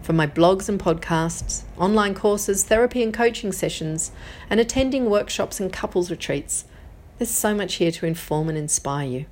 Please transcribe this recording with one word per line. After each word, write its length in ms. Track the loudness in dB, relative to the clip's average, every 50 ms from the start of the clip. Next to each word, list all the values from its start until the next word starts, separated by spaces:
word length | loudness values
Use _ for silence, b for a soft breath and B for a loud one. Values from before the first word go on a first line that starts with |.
From 140 | 0 2 2
my 100 | 4 4
blogs 440 | 2 4 4 6 6 6 4 0 -2
and 100 | -2 0
podcasts, 840 | 2 0 0 0 0 -2 0 0 0 0 -4 -6 -6 -6 -8 -8 -10 -12 -4
online 380 | 0 2 4 4 4 4 2 0
courses, 480 | 0 2 2 2 2 0 -2 0 0 2
therapy 400 | 4 4 4 4 2 2 0 0
and 100 | 0 2
coaching 380 | 2 2 2 2 0 -4 -4
sessions, 640 | -2 -2 -2 -2 -2 -4 -4 -4 -2 -4 -4 -6 B B B B B B B B
and 120 | 2 2
attending 480 | 2 2 2 0 2 2 2 0 2 4
workshops 500 | 2 2 2 0 -2 -2 -2 -4 -2 -4
and 140 | -4 -4 -4
couples 360 | -4 -6 -2 0 0 0 0
retreats, 540 | -4 -6 -2 -4 -4 -4 -2 -4 -6 -6 -6 B B B B B B B B -20 -6
there's 120 | -6 -4 -2
so 240 | -2 0 0 0 0
much 200 | 0 -2 -4 0
here 160 | 2 2 2
to 140 | 2 0 -2
inform 420 | -2 -2 -4 -4 -2 -2 0 0
and 100 | 0 -2
inspire 500 | -4 -2 -2 -2 -2 -2 -2 -2 -2 -2
you. 180 | -4 -4 -6 -6 -10